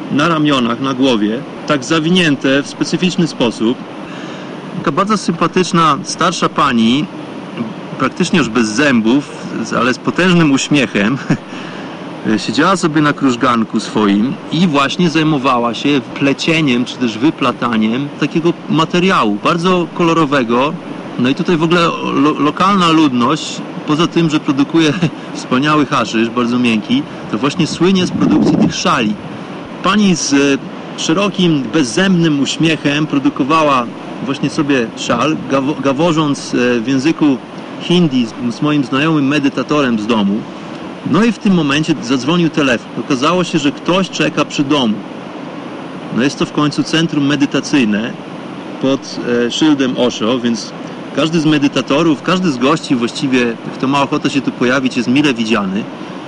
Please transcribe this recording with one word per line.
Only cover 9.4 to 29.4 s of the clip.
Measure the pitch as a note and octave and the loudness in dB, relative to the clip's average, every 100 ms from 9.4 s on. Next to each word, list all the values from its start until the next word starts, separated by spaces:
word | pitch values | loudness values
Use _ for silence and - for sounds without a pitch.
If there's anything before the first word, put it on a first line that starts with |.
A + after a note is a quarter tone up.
| - - A2 A2+ | -8 -8 -4 -2
ale | A#2+ | 0
z | A#2+ | -2
potężnym | - B2 F#3 F3 D#3+ | -2 0 4 4 4
uśmiechem, | C3+ - D3 A#2+ G#2+ G2+ C3 - - - - - - | 2 2 2 2 0 0 0 -2 -4 -4 -14 -12 -12
<laughs> | - - - - - G#2+ - | -12 -12 -12 -8 -2 -2 0
siedziała | A2+ E3+ F#3+ | 0 2 2
sobie | E3+ D3+ | 2 2
na | D3 | 0
krużganku | C#3 C#3 A#2 B2+ A#2 A2 A2 | 2 0 2 2 2 0 -2
swoim | - A2+ G#2 G2+ B2 - - | -2 2 4 4 2 -4 -4
i | D3+ F#3 | 0 2
właśnie | C#3+ C3+ - E3+ | 2 2 2 2
zajmowała | D#3 D#3 D3 C3 C3 A#2 | 2 2 2 2 2 0
się | A2 C#3+ C#3+ A#2+ | 0 0 0 0
plecieniem | - C#3 C#3 - D#3+ D3 B2 | -2 0 0 0 2 2 0
czy | B2 - | -2 -2
też | B2 G#2+ | -4 0
wyplataniem | D3 - C3 A#2+ A#2+ A2+ A2 A#2+ C#3+ - | 0 2 -2 -2 -2 0 0 0 -4 -4
takiego | D3+ E3+ E3 E3 - | -2 0 0 -2 -2
materiału, | D3+ D#3+ F3 F#3 F3 A2+ G#2 | 0 2 2 2 2 2 0
bardzo | C3+ E3+ F3+ F3+ E3 | 0 0 2 2 0
kolorowego. | - E3+ E3 D3 C#3+ A#2 A#2+ C#3+ F3 - - - - | 0 2 4 2 2 2 2 0 -2 -8 -10 -8 -2
No | B2 | 0
i | |
tutaj | C#3 F#3+ E3 | 0 0 2
w | |
ogóle | E3 F3 E3 D#3+ - | 2 2 2 -2 -2
lo-, | C3 D3 D3+ | 2 2 2
lokalna | D3 - F#3 G3+ E3+ | 0 2 2 4 4
ludność, | D#3+ D3+ B2 A#2+ D#3 - - - - - | 4 2 2 0 0 -4 -10 -10 -8 -2
poza | D3+ E3+ | 0 0
tym, | F3 E3 | 2 2
że | D3+ | 0
produkuje | - C#3 C#3+ E3 D#3 C#3+ D#3+ | 0 0 2 4 2 2 -2
<laughs> | - - | -4 -12
wspaniały | - - B2+ D3+ D#3 C3 | -10 -2 0 2 2 2
haszysz, | C#3 G#2 A2 A2+ | 0 0 0 0
bardzo | A#2 A#2 B2 | 0 0 2
miękki, | B2 A2 G2 B2+ - - - | 2 0 0 -2 -2 -10 -8
to | A2 | -2
właśnie | C#3 F3+ D3+ | -2 0 -2
słynie | - F3 F#3+ F3+ | 2 2 2 0
z | |
produkcji | - - D3+ C#3+ - | 0 2 4 4 4
tych | G#3 | 2
szali. | - F3+ D3 A2 G#2 - - | 0 0 0 0 -4 -8 -12